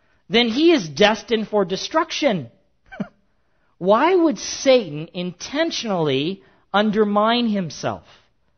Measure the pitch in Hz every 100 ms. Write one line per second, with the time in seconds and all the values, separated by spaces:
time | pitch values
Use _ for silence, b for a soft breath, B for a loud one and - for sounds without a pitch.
0 | _ _ _ 208 240 226 330 320 160 135
1 | 202 220 - 226 214 214 180 185 - 320
2 | 320 - 294 190 120 - _ _ _ 784
3 | - _ _ _ _ _ _ _ 180 214
4 | 311 381 330 208 - - 269 254 185 147
5 | 160 185 180 - - 277 330 - 233 185
6 | 156 135 151 196 b b b 196 214 202
7 | 208 208 220 240 240 208 170 - 135 101
8 | - - _ _ _